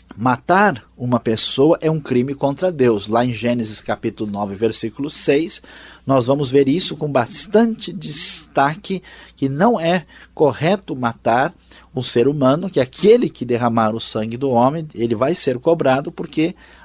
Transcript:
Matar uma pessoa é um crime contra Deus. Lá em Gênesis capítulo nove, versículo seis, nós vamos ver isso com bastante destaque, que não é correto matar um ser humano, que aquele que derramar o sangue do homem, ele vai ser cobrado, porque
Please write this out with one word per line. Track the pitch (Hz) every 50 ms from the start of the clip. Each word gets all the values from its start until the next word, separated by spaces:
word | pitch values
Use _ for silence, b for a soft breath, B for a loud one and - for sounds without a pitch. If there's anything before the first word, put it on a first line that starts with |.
| - - - 101
Matar | 113 127 123 - - - 175 196 214 202 139 110 - _ _ -
uma | 123 123 123 117
pessoa | - 120 110 107 - - - 131 135 156 165 -
é | 165 156
um | 160 156
crime | 147 - 127 123 123 139 139
contra | 139 143 139 139 139 185 185
Deus. | 175 143 127 120 113 101 98 107
Lá | 107 117 123
em | 127
Gênesis | 117 101 117 120 120 120 113 110 107 -
capítulo | - - 107 - - 113 98 - 110 104
nove, | 101 101 104 98 98
versículo | 95 113 113 107 - - 113 - - 139 156
seis, | - - - - 139 147 165 - - - - B B B B B B B B
nós | B 135 131 117
vamos | 123 139 147 147 120
ver | 131 143 139 135
isso | 143 185 - - 156 -
com | 156 147
bastante | 139 131 117 - - - - - - 214 233 226 220 - - 180 -
destaque, | 185 156 156 143 135 - - - - - - - 147 139 143 156 175 - - 190 180 - B B B B B B
que | B 139 135
não | 135 147 190 240 240 180
é | 160 165 180 180 - B B B B B B
correto | - 156 139 127 - 139 170 202 202 - - 160
matar | 127 123 117 117 - - 117 113 123 139 170 - _ B B B B B B B
um | 127
ser | 120 - - 120 117 139
humano, | 147 151 131 127 135 170 190 190
que | - 147
aquele | 127 127 - - - 208 233 247 214 160
que | - - 131
derramar | 120 120 113 123 120 113 117 110 107 110
o | 113
sangue | - - - 113 107 113 117
do | 120 139 135
homem, | 123 117 123 135 151 165 160 156 -
ele | 101 117 117 117
vai | 104 127 143 175
ser | - - 208 123 123
cobrado, | - 170 170 - 143 135 127 135 151 -
porque | - - 175 - - 156 156 175 190 B B B B B B